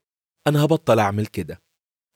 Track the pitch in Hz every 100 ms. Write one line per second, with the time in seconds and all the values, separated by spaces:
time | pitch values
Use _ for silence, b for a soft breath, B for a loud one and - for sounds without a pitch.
0 | _ _ _ _ 151 147 147 160 - 113
1 | 101 101 107 - 78 76 _ _ _ _
2 | _